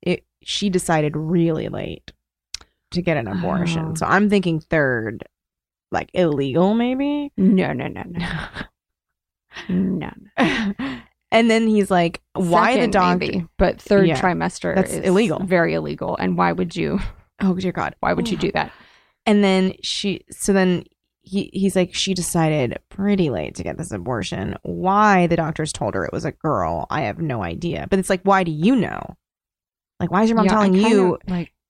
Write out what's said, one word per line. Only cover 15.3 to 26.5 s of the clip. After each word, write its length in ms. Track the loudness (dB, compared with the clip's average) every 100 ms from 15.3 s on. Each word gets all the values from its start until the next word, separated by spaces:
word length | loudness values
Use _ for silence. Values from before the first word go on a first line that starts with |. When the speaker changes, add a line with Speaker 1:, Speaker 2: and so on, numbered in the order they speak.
| 0
Speaker 2:
very 340 | 0 2 2
illegal. 420 | 0 -4 -6 -6 -4
And 220 | -2 0
why 140 | 0
would 220 | 0 -4
you, 260 | -4 -2 -2 -4 -10 _ -2
Speaker 1:
Oh, 120 | 0
dear 160 | 0 -2
God. 220 | -4 -6 -4
Speaker 2:
why 140 | -2
would 160 | 0 -2
you 60 | -2
Speaker 1:
Ugh. 20 |
Speaker 2:
do 120 | -2
that? 200 | -2 -4 -8 -20 _ _ _ 2
Speaker 1:
And 180 | 4
then 300 | 4 4 2 -2
she, 420 | -8 -6 -4 -6 -10
so 240 | -6 0
then 300 | 2 4 0 -4 _ _ _
he, 300 | -8 -6 -6
he's 240 | -2 0 2
like, 160 | 0
"She 200 | 0 -4
decided 640 | -2 -2 0 0 0 -2 -4 _
pretty 400 | -4 0 2 0
late 280 | -2 -6 -8
to 60 |
get 140 | -10 -8
this 140 | -10
abortion. 640 | -8 -6 -6 -6 -6 -6 -8
Why 640 | -10 -6 0 2 4 4 4
the 100 | 0
doctors 340 | -2 -4 -6
told 220 | -4 -4
her 120 | -4 -4
it 80 |
was 100 | -4
a 80 | -6
girl, 540 | -6 -2